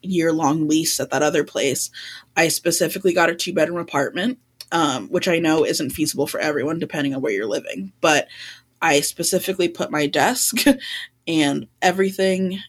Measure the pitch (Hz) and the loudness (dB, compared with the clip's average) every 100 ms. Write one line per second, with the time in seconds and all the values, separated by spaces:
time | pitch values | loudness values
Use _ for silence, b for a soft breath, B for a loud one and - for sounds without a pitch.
0 | 185 180 165 160 147 160 151 156 160 - | -4 0 2 2 2 2 2 2 2 -2
1 | 135 139 151 156 147 - 135 135 - B | -2 0 2 0 -2 -2 -2 -2 -6 B
2 | B B B - 165 - 170 170 175 190 | B B B 0 2 2 -2 0 0 0
3 | 185 175 170 170 - 165 156 175 165 143 | 0 2 2 0 -2 0 0 -2 -4 -2
4 | 135 160 214 254 _ - - 165 147 131 | -2 -2 -4 -4 _ -20 -4 0 0 0
5 | - 175 185 165 165 156 147 - 139 - | -2 -2 0 2 2 2 2 0 -4 -2
6 | 151 - 143 - 151 147 139 165 - 160 | -4 -2 -4 -2 -2 -2 -2 -4 -4 -4
7 | 139 135 127 98 104 143 - - 196 - | -2 -2 -2 -2 -2 -4 -6 -10 -12 -2
8 | 165 147 - B B B B - 165 147 | 2 2 0 B B B B -2 2 2
9 | 143 - 170 185 180 - 175 - - 151 | 2 -4 0 0 0 0 -2 -2 -4 -2
10 | 147 147 165 254 - 226 294 269 B B | 0 2 2 2 -2 2 4 4 B B
11 | B _ - 160 143 143 - - 185 180 | B _ -2 2 2 0 -6 0 0 4
12 | 196 190 190 185 185 190 | 0 2 2 2 0 -4